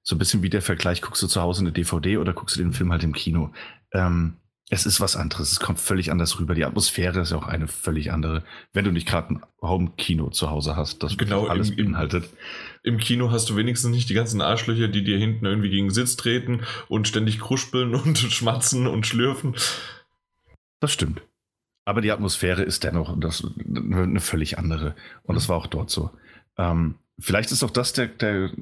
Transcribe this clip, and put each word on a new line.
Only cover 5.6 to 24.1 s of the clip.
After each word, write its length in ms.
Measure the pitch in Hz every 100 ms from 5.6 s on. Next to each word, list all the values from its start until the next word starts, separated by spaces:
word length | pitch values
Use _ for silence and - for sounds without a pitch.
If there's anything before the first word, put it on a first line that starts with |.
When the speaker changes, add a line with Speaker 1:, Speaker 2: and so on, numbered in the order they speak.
| - 85
Speaker 1:
völlig 320 | - 95 82
anders 260 | 85 82 -
rüber. 160 | 82
Die 100 | 82
Atmosphäre 540 | 71 78 - - 90 92
ist 140 | 82
ja 60 | 80
auch 100 | -
eine 180 | 73 78
völlig 460 | - - 78 76
andere, 320 | 82 78 80 - - -
wenn 120 | 101
du 80 | 98
nicht 160 | 85 -
grad 200 | 85 -
ein 140 | - - _
Home-Kino 680 | 85 92 87 - - 82 69
zu 180 | - 76
Hause 280 | 76 73 76
hast, 260 | 73 -
das 160 | 78 101
Speaker 2:
Genau, 300 | 104 101 107
Speaker 1:
alles 220 | 90 107
Speaker 2:
im, 80 | -
im, 60 | 104
Speaker 1:
beinhaltet. 420 | 82 78 87 - - - - - -
Speaker 2:
im 140 | - 113
Kino 340 | 110 123 123
hast 180 | 117 110
du 60 | 104
wenigstens 340 | 117 120 123
nicht 180 | 120 -
die 60 |
ganzen 260 | 104 117 104
Arschlöcher, 460 | 73 - - 113 110
die 160 | 101
dir 160 | 98 101
hinten 260 | 110 110
irgendwie 260 | 104 104 104
gegen 180 | 98 98
den 40 |
Sitz 220 | 107 123
treten 460 | - 120 120 120 120 117 - -
und 200 | 110 110
ständig 320 | 113 110 110
kruspeln 540 | - 135 - 127 123
<laughs> 20 | 120
und 200 | 135 156
schmatzen 720 | 117 - 113 120 - 127 127
und 220 | 101 110
schlürfen. 480 | 117 127 135 139 120 - - - - - _ _ _ _ - _ _
Speaker 1:
Das 140 | 147
stimmt. 280 | - 76 - - _ _ _ _ _
Aber 160 | - 104
die 120 | 107
Atmosphäre 500 | 107 98 - 90 90
ist 220 | - -
dennoch 340 | - 82 78 82
das, 260 | 82 82
eine, 580 | - - - 62 - 92
eine 160 | 92